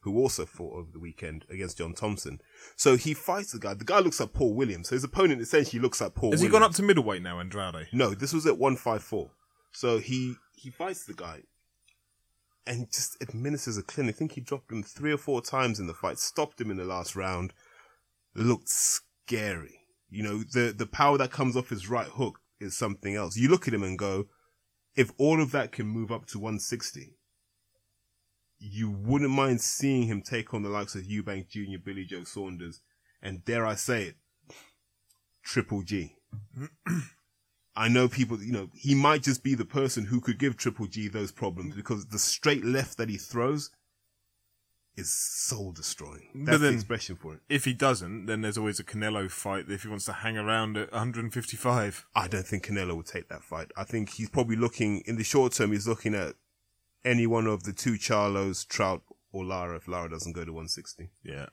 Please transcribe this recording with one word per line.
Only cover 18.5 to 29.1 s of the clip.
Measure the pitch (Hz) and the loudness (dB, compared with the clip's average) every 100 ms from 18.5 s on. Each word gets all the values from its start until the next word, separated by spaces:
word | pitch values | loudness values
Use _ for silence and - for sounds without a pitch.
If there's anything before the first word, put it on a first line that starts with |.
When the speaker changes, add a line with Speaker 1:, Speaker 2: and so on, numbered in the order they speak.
| 117 - | 2 0
Speaker 1:
scary. | - - - _ _ - 117 104 90 73 - _ _ _ | 0 2 0 _ _ -6 -4 -2 -4 -8 -18 _ _ _
You | 95 | -6
know, | 107 104 | -4 -4
the, | 110 123 120 104 | -2 2 2 0
the | 113 | -6
power | - 143 143 | 4 6 6
that | 131 | 2
comes | - 131 123 | 0 0 0
off | 120 | -2
his | 107 90 | -8 -2
right | 120 98 | -2 -2
hook | 123 123 - _ _ | -2 -4 -4 _ _
is | 101 - | -8 -4
something | 113 98 101 104 | -4 -4 -4 -4
else. | 92 98 | -2 4
You | 131 | 6
look | 185 139 | 6 4
at | |
him | 110 | 0
and | 95 92 | 0 -2
go, | 101 95 101 _ _ _ _ _ _ | 0 0 -4 _ _ _ _ _ _
if | - 120 - | 2 2 4
all | 143 160 | 4 6
of | 147 | 4
that | 143 117 | 0 -2
can | - 107 | -4 -4
move | 113 110 | -2 -4
up | 113 - | -6 -8
to | 107 | -8
one | 107 107 | -4 -4
sixty, | - 120 - - 131 _ _ _ _ _ _ _ _ _ _ _ _ _ _ _ | -4 -6 -6 -10 -18 _ _ _ _ _ _ _ _ _ _ _ _ _ _ _
you | 104 101 110 | -10 -2 -2
wouldn't | 101 104 | 0 2